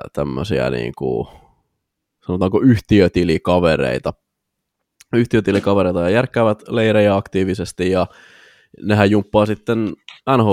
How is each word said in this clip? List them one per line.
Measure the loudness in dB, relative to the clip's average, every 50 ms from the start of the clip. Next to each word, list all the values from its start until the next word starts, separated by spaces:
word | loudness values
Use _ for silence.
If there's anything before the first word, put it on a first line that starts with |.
| -4 -8 -8
tämmösiä | -8 -6 -6 -6 -8 -6 -4 -4 -4 -2 -4
niinku, | -4 -6 -6 -8 -10 -8 -6 -6 -4 -6 -6 -8 -12 -20 _ _ _ _ _ _ _ _ _ _ _ _ _ _ _ _ _
sanotaanko | -8 -4 -2 -2 -2 0 2
yhtiötilikavereita. | 4 4 2 2 2 2 4 4 4 4 2 0 0 0 -2 -2 0 0 0 2 2 2 0 0 -2 -2 -4 -4 -6 -8 -10 -10 _ _ _ _ _ _ _ _ _ _ _ _ _ _ _ _ -16 _ 0
Yhtiötilikavereita | 0 0 2 0 0 0 2 -2 0 0 0 0 2 0 0 0 -2
ja | 0 0
järkkäävät | 0 0 -2 -2 -2 0 0 0 0 -4 -6 -6
leirejä | -4 -2 0 2 2 2 2 2 2
aktiivisesti, | 0 -4 -4 -4 -2 -2 -2 -2 -4 -6 -10 -6 -4 -2 0
ja | 0 0 -2 -2 -6 -16 -20 -20 -20 -20 -20 -20 _ _ _ _ -20 -12
nehän | -4 -2 2 2 4 4
jumppaa | 4 2 0 0 0 2 2
sitten | 2 -2 -6 _ -4 -4 -2 -2 -4 -6 -10 _ -20 -20 -14 _ -2 0 2
N |
H | 2 4